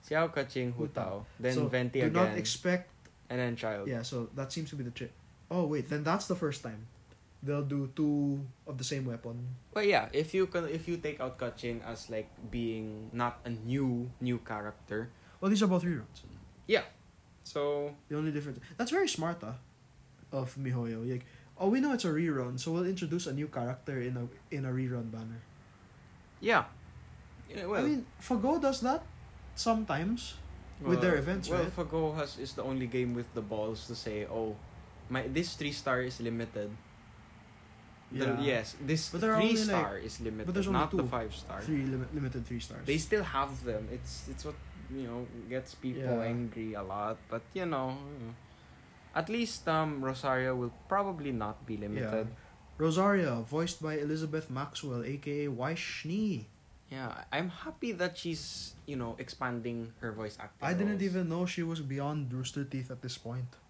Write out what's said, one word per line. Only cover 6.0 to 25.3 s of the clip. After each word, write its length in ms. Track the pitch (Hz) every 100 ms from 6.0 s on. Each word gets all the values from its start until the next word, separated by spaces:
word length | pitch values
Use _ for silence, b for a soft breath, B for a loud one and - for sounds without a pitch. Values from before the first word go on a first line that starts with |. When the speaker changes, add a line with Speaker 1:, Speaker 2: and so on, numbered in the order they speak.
Speaker 2:
that's 240 | 151 190 -
the 80 | 180
first 260 | 156 139
time. 240 | 123 110 117 - - - - -
They'll 240 | 139 143 143
do 240 | 143 135 131
two 460 | 151 147 143 139 135 - -
of 100 | 135
the 60 |
same 220 | 131 139 131
weapon. 520 | 117 120 120 123 - -
Speaker 1:
But 140 | - 202
yeah, 220 | 165 107
if 200 | 135 156
you 120 | 190 185
can, 200 | 175 165
if 180 | 160 160
you 100 | 170
take 220 | 151 147
out 180 | 127 -
Keqing 420 | 123 - 120 117 113
as, 240 | 110 -
like, 200 | 113 107 - 113
being 580 | 120 117 110 110 107 110
not 280 | 117 120 - 123
a 40 |
new, 600 | 113 113 135 135 120 120 123
new 160 | 123 120 -
character. 640 | 107 104 - - 107 120 B B B
Speaker 2:
Well, 80 | 190
these 120 | 208
are 40 | 208
both 140 | 180
reruns. 380 | 170 151 110 - - - - - -
Speaker 1:
Yeah. 160 | 220 - - - - - -
So 520 | - 151 143 143 147 143 -
Speaker 2:
The 80 | 147
only 140 | 156
difference. 280 | 147 143 131 B B
That's 120 | 240
very 140 | 339 381
smart, 320 | - 165 175
ah, 160 | 107 123 - - - - - - -
of 220 | 139 127 135
Mihoyo. 440 | 131 123 117 113 117
Like, 200 | 127 - B B -
"Oh, 120 | 190
we 120 | 254
know 120 | 285
it's 120 | 247 180
a 80 |
rerun, 440 | 151 170 139 123 127
so 120 | 165
we'll 120 | 165 180
introduce 360 | 185 160 170 170
a 80 |
new 140 | 135 151
character 480 | 135 120 127 - 135
in 160 | 123 127
a, 80 | 120 - -
in 120 | 147 131
a 40 |
rerun 360 | 127 127 123 113
banner." 320 | 113 113